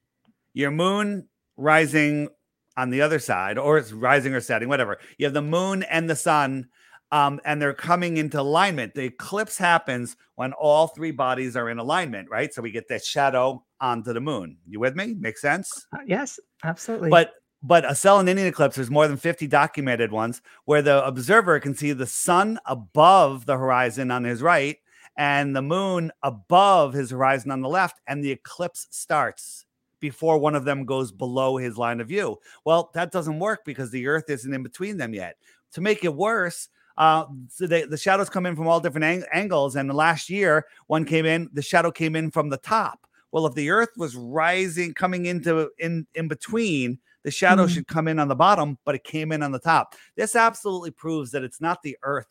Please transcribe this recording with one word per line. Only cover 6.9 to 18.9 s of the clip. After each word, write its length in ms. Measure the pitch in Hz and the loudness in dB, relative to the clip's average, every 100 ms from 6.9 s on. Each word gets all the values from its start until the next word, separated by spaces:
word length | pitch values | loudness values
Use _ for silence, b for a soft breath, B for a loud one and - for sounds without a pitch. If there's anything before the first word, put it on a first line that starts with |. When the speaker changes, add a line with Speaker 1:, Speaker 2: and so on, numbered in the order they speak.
| b _ | b _
Speaker 1:
um, 300 | 147 143 135 | 2 2 0
and 160 | 147 147 | -4 -2
they're 140 | 143 | -2
coming 440 | 139 165 175 175 160 | -4 0 0 0 -2
into 220 | 156 147 | -2 -2
alignment. 540 | 139 160 196 156 110 | 0 2 2 0 -6
The 100 | 143 | -6
eclipse 520 | 131 - - 196 214 - | -8 -8 -8 -6 -6 -2
happens 600 | 180 170 - 123 120 - _ | 2 2 2 -6 -6 -12 _
when 180 | - 131 | -10 -8
all 340 | 131 151 151 160 | 0 4 4 4
three 220 | 151 160 | 0 -8
bodies 460 | 143 127 127 131 123 | -2 -2 -2 -4 -4
are 140 | 117 | -4
in 80 | 117 | -6
alignment, 500 | 120 175 165 104 92 | -2 -2 -2 -8 -8
right? 220 | 110 151 | -6 -6
So 80 | 135 | -6
we 100 | 113 | -8
get 180 | 110 - | -8 -6
that 160 | 113 | -8
shadow 600 | - 147 139 127 127 131 _ _ | -4 0 2 2 0 -2 _ _
onto 320 | 131 117 113 | -4 -4 -4
the 80 | 117 | -6
moon. 360 | 143 123 85 - 82 | -4 -6 -8 -16 -14
You 140 | 104 | -4
with 140 | 127 | -2
me? 200 | 147 214 | -2 -8
Make 220 | 214 113 - | -8 -8 -6
sense? 500 | 143 165 190 - - | -2 -2 -4 -14 -14
Speaker 2:
Uh, 60 | - 269 | -14 -6
yes, 320 | 196 277 - _ _ | -4 -4 -12 _ _
absolutely. 460 | 160 175 - 226 170 | -8 -8 -8 -4 4
Speaker 1:
But, 220 | 170 160 - _ _ | 6 4 -2 _ _
but 220 | 135 170 | 4 4
a 100 | 131 | 4
Seleninian 520 | 139 190 202 185 233 180 | 2 6 6 6 2 0
eclipse, 300 | 151 139 135 | 2 0 0
there's 140 | 120 | 0